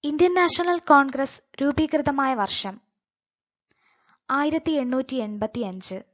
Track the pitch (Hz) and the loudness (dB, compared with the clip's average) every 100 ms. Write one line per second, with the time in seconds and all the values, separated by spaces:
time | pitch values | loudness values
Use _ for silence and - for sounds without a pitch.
0 | 294 294 359 359 349 - 349 349 - 285 | -4 2 4 4 2 2 0 0 6 6
1 | 277 262 269 - _ - 277 285 311 311 | 6 -2 -6 -8 _ -2 -2 0 0 0
2 | 285 277 269 254 196 - 196 196 _ _ | 0 0 0 0 -2 -4 -6 -12 _ _
3 | _ _ _ _ _ _ _ _ _ _ | _ _ _ _ _ _ _ _ _ _
4 | _ _ - 269 294 320 320 302 247 254 | _ _ -4 0 0 0 0 -2 0 -2
5 | 262 262 214 208 214 247 202 185 - 190 | -2 -6 -6 -6 -6 -4 -8 -8 -10 -12
6 | - | -14